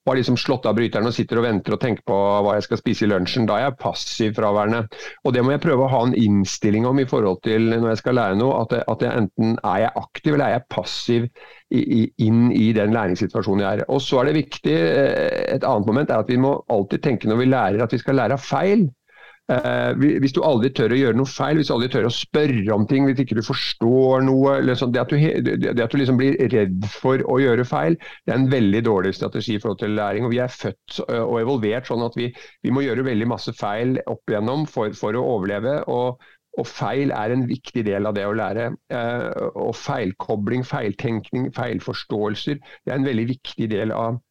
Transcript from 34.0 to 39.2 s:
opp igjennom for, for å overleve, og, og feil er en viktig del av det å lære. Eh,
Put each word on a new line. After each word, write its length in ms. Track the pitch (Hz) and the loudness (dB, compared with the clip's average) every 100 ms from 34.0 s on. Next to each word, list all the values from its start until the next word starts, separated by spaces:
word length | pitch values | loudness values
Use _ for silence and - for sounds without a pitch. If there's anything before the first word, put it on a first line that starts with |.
| - | -4
opp 240 | 113 - | -10 -4
igjennom 380 | 107 110 139 151 | -2 -2 -2 -4
for, 240 | - 107 | -2 -4
for 240 | 104 113 110 | -4 -4 -2
å 80 | 127 | -2
overleve, 460 | 117 95 101 113 147 - | -2 -2 -4 -2 -4 -2
og, 320 | 123 123 123 - _ _ | -2 -2 -6 -16 _ _
og 160 | - - | -8 -8
feil 400 | - 123 123 139 | -6 -4 -2 -2
er 240 | - 107 | -2 -2
en 120 | 127 127 | -2 -2
viktig 380 | 117 - 123 107 | -4 -6 -4 -2
del 160 | 98 104 | 0 -2
av 80 | |
det 160 | 101 101 | -2 -2
å 80 | 110 | -2
lære. 320 | 101 101 117 - _ | -2 -4 -6 -8 _
Eh, 420 | 123 117 120 | -6 -4 -4